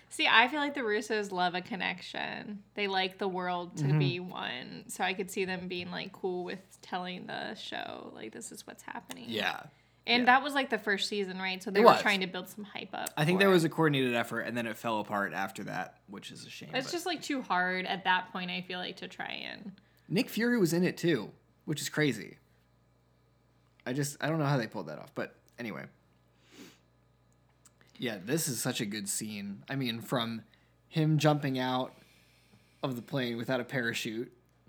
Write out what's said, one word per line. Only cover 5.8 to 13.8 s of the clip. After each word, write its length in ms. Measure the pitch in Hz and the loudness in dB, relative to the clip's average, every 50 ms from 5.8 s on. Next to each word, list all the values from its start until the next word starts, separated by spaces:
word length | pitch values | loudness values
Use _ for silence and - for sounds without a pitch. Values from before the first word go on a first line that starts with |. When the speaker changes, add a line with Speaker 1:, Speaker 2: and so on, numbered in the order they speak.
| 175 180 | -6 -6
Speaker 1:
like, 220 | 180 170 160 185 | -6 -8 -8 -10
cool 320 | - - - 190 180 180 180 | -8 -6 -4 -4 -2 -4 -4
with 160 | 175 185 185 - - - - - | -6 -8 -10 -14 -18 -20 -20 -12
telling 420 | - - 180 180 180 180 180 - | -8 -6 -6 -6 -6 -8 -10 -10
the 280 | - - - - - 220 | -8 -8 -8 -6 -8 -10
show, 560 | - - - - - - - 57 - - - - | -10 -10 -10 -8 -8 -8 -8 -10 -12 -12 -14 -14
like, 180 | - - - | -14 -14 -12
this 200 | - - - - | -12 -12 -14 -14
is 160 | - - - | -14 -16 -16
what's 160 | - - - - | -16 -18 -16 -14
happening. 420 | - - - - - - - 247 | -14 -12 -12 -12 -14 -16 -14 -10
Speaker 2:
Yeah. 340 | - - 104 - 90 - - - - - _ _ _ _ _ - | -6 -4 -2 0 -2 -2 -4 -8 -14 -18 _ _ _ _ _ 0
Speaker 1:
And 140 | - 233 247 | 2 4 6
Speaker 2:
Yeah. 40 | 247 247 247 | 8 8 8
Speaker 1:
that 60 | 269 262 | 8 6
was, 100 | 294 277 | 2 0
like, 140 | 277 269 262 | 0 0 0
the 80 | 233 208 | 0 -2
first 280 | - 220 196 190 - | 0 0 0 0 0
season, 300 | - 214 202 196 185 180 | -2 -2 -2 -2 -2 -4
right? 240 | 185 190 185 185 185 | -4 -2 -2 -2 -4
So 80 | - 208 | -4 0
they 100 | 190 202 | 6 10
Speaker 2:
It 20 | 226 | 12
Speaker 1:
were 80 | 220 | 12
Speaker 2:
was. 100 | - - | 12 10
Speaker 1:
trying 200 | - 214 202 190 | 8 4 4 4
to 60 | 185 | 2
build 220 | 180 185 185 180 - | -2 -4 -6 -8 -10
some 140 | - - 208 | -12 -14 -14
hype 260 | - - - - - - | -12 -10 -12 -10 -8 -8
up 180 | - - - - | -8 -6 -4 0
Speaker 2:
I 80 | - 156 | 2 4
think 120 | 156 180 | 6 6
Speaker 1:
for 60 | 190 202 | 8 8
Speaker 2:
there 60 | 196 | 8
Speaker 1:
it. 40 | 185 | 8
Speaker 2:
was 100 | 175 160 | 8 6
a 60 | 160 | 4
coordinated 460 | - - | 4 4